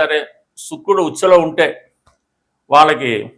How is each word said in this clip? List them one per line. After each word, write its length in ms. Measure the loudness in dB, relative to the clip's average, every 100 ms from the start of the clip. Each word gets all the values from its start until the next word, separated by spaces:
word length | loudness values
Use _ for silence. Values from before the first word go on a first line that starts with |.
సరే 180 | -2 -2 -6 _ _ -20 -18
శుక్రుడు 340 | -12 -4 -2 -2
ఉచ్చలో 280 | -2 4 4 2
ఉంటే 200 | -2 -2 -4 _ _ _ _ _ _ _ _ 0
వాళ్ళకి 380 | 4 4 2 -2 -6 -8